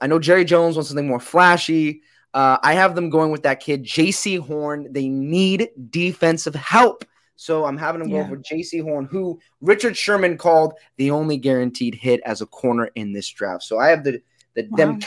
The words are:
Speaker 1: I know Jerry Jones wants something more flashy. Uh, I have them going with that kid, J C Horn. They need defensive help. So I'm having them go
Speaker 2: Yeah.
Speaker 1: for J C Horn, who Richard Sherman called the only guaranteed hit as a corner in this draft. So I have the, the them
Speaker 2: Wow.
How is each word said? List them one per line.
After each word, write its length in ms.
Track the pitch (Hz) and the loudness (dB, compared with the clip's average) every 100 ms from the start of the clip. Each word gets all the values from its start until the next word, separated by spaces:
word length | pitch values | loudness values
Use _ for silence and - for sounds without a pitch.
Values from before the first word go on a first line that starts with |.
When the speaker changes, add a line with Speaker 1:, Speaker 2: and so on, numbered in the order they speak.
Speaker 1:
I 60 | 135 | 0
know 120 | 165 | 0
Jerry 260 | 151 185 175 | 4 4 4
Jones 300 | 170 170 160 | 4 2 0
wants 120 | 143 | -4
something 180 | 143 143 | -6 -4
more 120 | 120 | -4
flashy. 840 | - 170 180 175 - 160 151 151 _ _ _ | 0 4 6 4 2 0 0 -4 _ _ _
Uh, 240 | 135 135 131 | 0 2 4
I 100 | 143 | 2
have 220 | 170 190 175 | 4 2 2
them 140 | 170 | 0
going 220 | 156 156 | 0 0
with 120 | 151 | 0
that 160 | 143 131 | -2 -2
kid, 220 | - 139 | -4 -6
J 280 | 120 - 160 | -4 0 0
C 240 | 185 208 185 | 0 -4 -6
Horn. 520 | 135 151 147 147 143 | -6 -6 -6 -6 -8
They 160 | 139 135 | -6 -4
need 600 | 135 139 175 190 196 226 - 120 | -4 -2 2 2 2 -2 -6 -8
defensive 640 | 165 180 - 165 165 160 147 | -4 -4 0 0 0 -4 -8
help. 500 | - 214 247 - - _ _ _ | 2 4 6 2 -12 _ _ _
So 280 | - 156 147 | -4 -2 -2
I'm 120 | 139 | -4
having 220 | 156 170 | -6 -6
them 80 | 160 | -4
go 80 | 151 | -4
Speaker 2:
Yeah. 100 | 139 | -6
Speaker 1:
for 60 | 139 | -10
J 240 | - 160 | -10 -10
C 160 | 180 165 | -8 -8
Horn, 260 | 160 147 139 | -4 -6 -6
who 340 | 190 185 170 _ _ | -6 -6 -8 _ _
Richard 340 | 156 202 240 190 | 0 2 2 -2
Sherman 420 | - 202 180 156 | -2 2 2 2
called 360 | 175 165 156 - _ - | 4 4 4 -4 _ -4
the 140 | 139 | 0
only 260 | 147 156 143 | 0 -2 -2
guaranteed 580 | 135 127 123 123 120 110 | 0 0 0 -2 -6 -2
hit 240 | 127 120 113 | 0 0 0
as 160 | 107 | -8
a 40 | 107 | -8
corner 440 | - 127 117 113 - | -4 -2 0 -2 -6
in 180 | 101 | -10
this 160 | 101 - | -8 -10
draft. 340 | - 98 90 | -8 -8 -8
So 140 | - 110 | -6 0
I 100 | 143 | 2
have 140 | 156 | 2
the, 180 | 139 120 - _ _ | 0 -6 -12 _ _
the 100 | 117 113 220 | -10 -4 0
them 240 | - | 0
Speaker 2:
Wow. 0 | - | 0